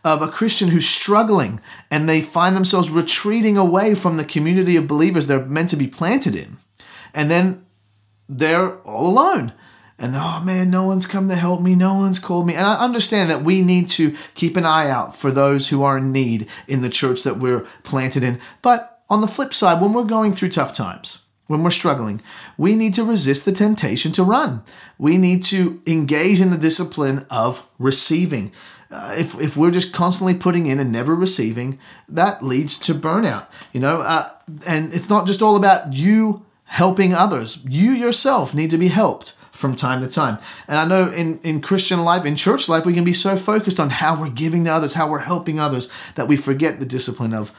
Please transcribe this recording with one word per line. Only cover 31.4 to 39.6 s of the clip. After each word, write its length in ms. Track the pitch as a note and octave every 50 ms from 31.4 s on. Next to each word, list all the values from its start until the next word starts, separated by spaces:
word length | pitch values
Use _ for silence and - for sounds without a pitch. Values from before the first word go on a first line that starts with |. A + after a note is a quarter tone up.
| A#2+ A2 A2+ A#2+ B2 C3 C3+ C3+ - - - - _ _
that 360 | D3 D#3+ F3 G#3 G3 - -
leads 340 | C3+ B2+ C3 D#3 C#3+ - -
to 140 | - - E3
burnout, 540 | C#3+ D3+ D#3+ E3 G3+ A3+ E3+ A#2 G#2 - - - - - -
you 80 | _ A#2+
know, 220 | B2+ C#3+ D#3+ E3
uh, 280 | C#3 - E3 D#3 - - - - _ - D#3 C#3+ -
and 280 | F3 E3 D#3 D#3+ D#3+ D#3+
it's 160 | F3 F3+ -
not 160 | G#3 G#3 F#3
just 160 | F#3 G3+ F#3+
all 140 | A3 G#3+ G#3
about 380 | G3+ G3 G3 F#3+ - - D3+ C3
you 520 | C3 D3+ F#3+ G#3+ A3 A3 G#3+ G3+ - - _ _ _ _
helping 480 | _ - - F3 F#3+ F#3+ F#3+ G3 F#3 F#3
others. 520 | E3+ F#3 G#3 F#3 B2+ A2 A2 - D3+ B2+ C3
You 240 | C3 D3+ F#3+ A#3+
yourself 640 | C4+ A#3+ A#3+ A#3 A#3 - - C4+ C4+ A#3 D3 B2+ -
need 140 | C#3+ D#3+ D#3+
to 80 | E3 E3
be 100 | F3+ F3+
helped 480 | D#3 G3+ A3 E3 - - - - - _ - -
from 240 | _ -